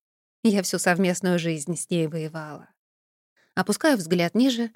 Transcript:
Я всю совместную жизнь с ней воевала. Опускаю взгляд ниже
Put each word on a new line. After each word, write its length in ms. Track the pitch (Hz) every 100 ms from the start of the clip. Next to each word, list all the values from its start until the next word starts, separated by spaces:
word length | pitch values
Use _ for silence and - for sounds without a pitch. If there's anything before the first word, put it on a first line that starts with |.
| _ _ _ _
Я 180 | 226 202
всю 140 | 185 175
совместную 600 | 185 175 185 180 185 175
жизнь 360 | 165 156 160 165
с 120 | -
ней 180 | 175 156
воевала. 640 | 160 156 160 151 143 - _ _ _ _ _ _ _ _ -
Опускаю 420 | 185 202 320 240
взгляд 380 | 160 180 170 214
ниже 360 | 269 233 233